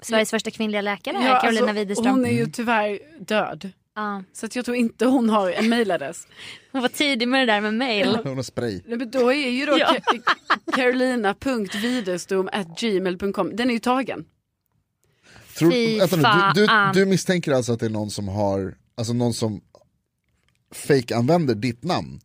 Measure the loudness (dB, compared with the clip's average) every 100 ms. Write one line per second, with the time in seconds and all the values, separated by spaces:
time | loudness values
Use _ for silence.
0 | -2 0 0 -2 -4 -4 -4 -2 -4 -4
1 | -4 -2 2 4 2 2 0 0 -2 0
2 | 2 2 2 0 -2 -4 -2 0 0 -4
3 | -10 -20 -4 -2 -2 -6 -14 -18 _ -10
4 | -8 -8 -12 -12 -10 -6 -4 -2 -2 0
5 | 2 4 4 2 2 0 2 2 2 0
6 | -4 -10 -16 -20 -18 -20 _ -4 -2 0
7 | 0 0 0 2 2 2 0 -2 -2 0
8 | 0 0 -2 -6 -6 -6 -6 -6 -8 -8
9 | -4 0 2 2 0 -2 0 2 2 0
10 | 0 -2 -2 -4 -2 -4 -2 0 2 2
11 | 0 2 0 -2 -2 -2 -4 -4 -2 -2
12 | -2 -6 -2 -2 -2 -4 -6 -4 -2 0
13 | 0 -2 -4 -2 -2 -2 -2 0 0 -2
14 | -2 -8 -14 _ _ _ _ _ _ _
15 | _ _ _ -20 -20 0 4 4 2 2
16 | 2 4 4 6 4 4 6 6 4 4
17 | 4 2 2 0 2 0 2 0 -2 -2
18 | -4 -6 -6 -2 0 0 -4 -8 _ -8
19 | -4 0 0 0 -4 -4 -12 -20 _ _
20 | _ _ _ _ _ _ _ -10 2 2
21 | 2 0 2 2 2 0 -2 -4 -4 -4
22 | -4 -12